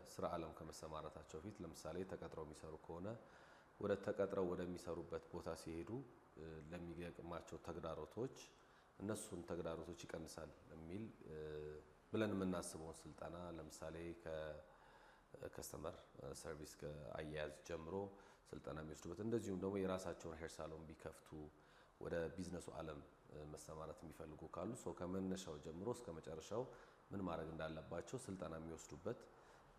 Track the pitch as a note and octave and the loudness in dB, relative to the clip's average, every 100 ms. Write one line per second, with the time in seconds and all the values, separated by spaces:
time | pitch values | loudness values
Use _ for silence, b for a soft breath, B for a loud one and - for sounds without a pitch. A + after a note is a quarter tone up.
0 | - - F2 E2+ D#2+ D#2+ D#2 D#2 D#2 D#2 | -2 2 4 4 2 -2 -6 -6 -2 -2
1 | D2+ D#2 D#2 D#2 F#2+ - E2+ D2+ D#2 E2+ | -2 -6 -6 -6 -4 -4 -4 -4 -2 0
2 | F#2 E2+ E2 E2 D2+ D#2 D#2+ D#2+ - E2+ | 0 0 -2 -2 -4 -4 -6 -6 -4 -2
3 | F#2+ A#2+ B B B B B - G2+ G2 | -2 -2 B B B B B 4 6 8
4 | - G2 F#2+ F#2+ F2+ F2 F2+ F2+ - E2+ | 6 6 8 8 8 6 4 2 2 0
5 | D#2+ E2 - F2 F2 E2 - E2 E2+ A#2+ | 2 -2 0 -2 0 0 0 0 0 -2
6 | C#3 - - - D#2+ D#2+ D#2 E2+ E2+ E2 | -2 -10 -16 -8 -6 -6 -4 -4 -4 -2
7 | E2+ - E2+ E2 - D#2+ - D#2+ D#2+ D2+ | -4 -4 -2 -2 -2 -4 -2 0 0 0
8 | D#2 - B2+ - - B B B B - | -2 0 0 -2 -12 B B B B -2
9 | G2+ G#2+ - F2 E2+ E2+ E2 E2 E2 E2+ | 0 2 0 -2 0 2 2 0 -2 -4
10 | - E2+ D#2+ - D2+ - - D#2+ D#2+ F#2+ | -4 -4 -2 -4 -6 -8 -12 -8 -4 -2
11 | A2 - - D#2 D#2 D2+ D2+ D2+ - - | -2 -6 -6 -4 -2 0 -2 -4 -10 -18
12 | - A2 G#2+ G2 F#2+ F2 E2 D#2+ D#2+ D#2+ | 2 6 8 8 6 4 2 -2 -4 -6
13 | D#2+ D2+ E2 E2+ F2 E2 D2+ - D#2+ E2 | -8 -4 -4 -2 -2 -4 -6 -4 -4 -2
14 | E2+ E2 E2 D#2+ D#2 D2+ - - - - | -2 -4 -2 0 0 -4 -8 -16 -18 -18
15 | - - - - - - - D2+ D#2 F2+ | -18 -20 -16 -8 -6 -4 -4 -2 -2 -4
16 | - - C#2 C#2 E2 D2+ D2+ - D2+ D2+ | -8 -8 -6 -4 -4 -4 -6 -4 -4 -4
17 | C2 - D#2 D2+ D2+ - - E2 D#2+ F#2+ | -4 -4 -2 0 0 -2 -4 -2 0 0
18 | G2+ B B B - - - D2+ D#2 D#2 | 0 B B B -8 -6 -2 -2 -2 -4
19 | E2+ F2 A2 A2+ G2 F#2+ F#2+ G2 F#2+ F#2 | -4 0 4 4 4 4 6 8 8 6
20 | F2 E2+ E2+ D#2+ D#2+ - D#2 D#2+ D#2 D#2 | 4 0 -2 -2 -2 -2 -2 -2 -6 -6
21 | D#2+ D#2+ - D#2 D2+ - B B B - | -6 -6 -6 -6 -6 -10 B B B -6
22 | - E2+ D#2+ D2 F2 E2+ - C2 D#2 D2 | 2 4 4 2 0 0 -2 -2 -2 -4
23 | - - - D2 D2+ D2+ - D#2 D#2 D2+ | -8 -14 -12 -8 -6 -6 -6 -4 -4 -4
24 | D#2+ D2+ D#2 D#2 D#2+ - F#2+ B2 F#2 E2 | -6 -6 -6 -6 -6 0 0 0 -2 0
25 | - F#2+ F#2+ F#2 - D#2 D2+ D#2+ G#2 A#2+ | 2 4 4 2 0 -4 -4 -2 0 0
26 | - D#2+ - D#2+ - G#2+ C3+ B B B | -2 -4 -4 -4 2 4 2 B B B
27 | - G2 F#2 E2 D#2+ D#2+ D#2+ D#2+ D2+ F2 | -4 2 4 4 2 2 2 0 0 0
28 | - C3 - F#2 E2 D#2+ D#2+ D#2+ - D2 | 0 0 0 0 0 0 -2 -4 -4 -2
29 | G#2+ A#2+ - B B B B | 0 0 -4 B B B B